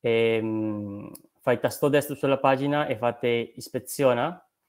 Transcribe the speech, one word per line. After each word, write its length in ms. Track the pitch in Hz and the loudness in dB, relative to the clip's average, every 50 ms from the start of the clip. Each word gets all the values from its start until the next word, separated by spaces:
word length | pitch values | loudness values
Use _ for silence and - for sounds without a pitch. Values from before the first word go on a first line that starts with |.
ehm, 1120 | - 120 113 113 113 113 113 113 110 110 110 110 110 110 104 104 104 101 101 101 - - - - - _ _ _ | -2 2 2 4 4 4 2 2 0 -2 -2 -2 -2 -4 -4 -6 -6 -8 -10 -12 -12 -14 -16 -20 -20 _ _ _
fai 200 | _ 131 123 117 | _ 0 0 2
tasto 280 | - 127 - - 151 143 | 0 -4 -2 0 0 2
destro 280 | 139 147 139 - 139 | 2 2 0 0 -4
sulla 220 | - - 135 139 135 | -4 0 0 0 2
pagina 480 | - 135 135 131 139 143 147 147 147 | 4 2 2 2 0 0 0 0 -2
e 100 | - 127 | -2 -4
fate 320 | 107 120 120 117 - - 120 | -2 -2 -2 -2 0 -2 0
ispeziona, 1160 | 117 117 117 - - 127 - - - 120 - - - - 139 127 120 120 131 165 175 - - _ _ _ _ | 0 0 -2 -6 -10 -16 -16 -10 -10 -10 -8 -8 -4 2 4 4 4 4 2 -2 -4 -8 -16 _ _ _ _